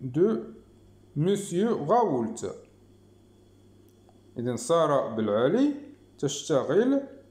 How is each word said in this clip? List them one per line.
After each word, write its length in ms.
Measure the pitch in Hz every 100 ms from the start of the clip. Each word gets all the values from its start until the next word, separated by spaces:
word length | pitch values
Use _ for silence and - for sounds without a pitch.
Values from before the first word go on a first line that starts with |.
de 520 | 131 139 208 220 - - - - - - - 143
monsieur 560 | 175 202 196 175 233
Raoult. 760 | - 143 233 214 127 110 110 98 - - - - - - - - - - - - - - - - - - 127
إذن 180 | 120 117
سارة 580 | - 170 156 135 117
بلعلي 600 | 113 107 107 131 220 294 285 - - - -
تشتغل 840 | 139 - - 139 113 175 254 277 277 - -